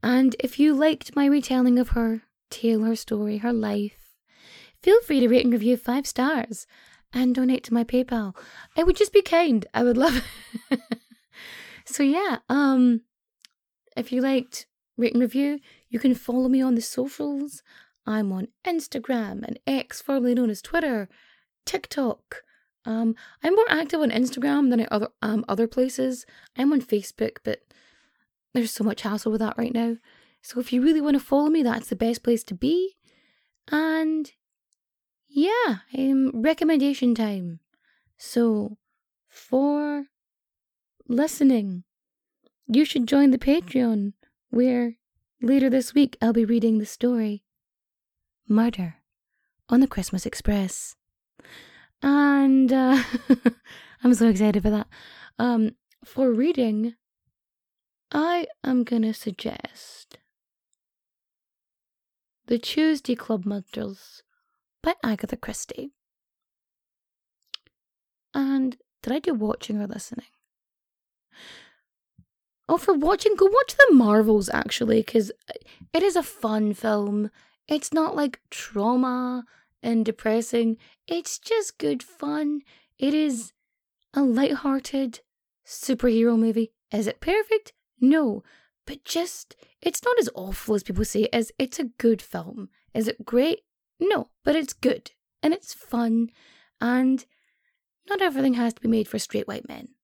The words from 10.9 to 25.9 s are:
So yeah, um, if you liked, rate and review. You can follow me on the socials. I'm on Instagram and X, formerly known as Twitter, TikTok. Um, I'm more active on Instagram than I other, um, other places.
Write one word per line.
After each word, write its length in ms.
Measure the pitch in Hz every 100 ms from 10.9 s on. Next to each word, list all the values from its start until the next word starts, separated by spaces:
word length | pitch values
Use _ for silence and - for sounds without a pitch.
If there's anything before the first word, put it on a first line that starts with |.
| 233 _ _ _ - - - - - -
So 160 | -
yeah, 360 | 277 311 403 254 _
um, 540 | 269 285 262 247 233 _ _ _ _ _ _ _ _ _ -
if 160 | 240
you 80 | 247
liked, 460 | 269 269 254 - - _ _ -
rate 160 | 233
and 80 | 233
review. 380 | 240 262 285 294 _ _ _
You 100 | 233
can 160 | 262 247
follow 320 | - 247 254
me 140 | 262
on 140 | 262 233
the 60 |
socials. 800 | 233 - 262 - 294 285 285 - _ - _ _ -
I'm 260 | 214 208
on 160 | 190 196 _ -
Instagram 800 | 339 302 277 226 247 208 202
and 160 | - - -
X, 360 | 269 - -
formerly 320 | - 277 247
known 160 | 247 247
as 120 | 202
Twitter, 480 | - 339 320 233 190 _ _ _ _ _ -
TikTok. 800 | 370 - - 254 - _ - _ _ _ _ -
Um, 300 | 220 226 226 - _
I'm 120 | 302 392
more 100 | 466
active 320 | 302 320 339
on 100 | 294
Instagram 580 | - 254 254 277 285 277
than 120 | 240
I 60 | 220
other, 180 | 208 214 _
um, 240 | 214 208 -
other 200 | 196 233
places. 580 | 247 262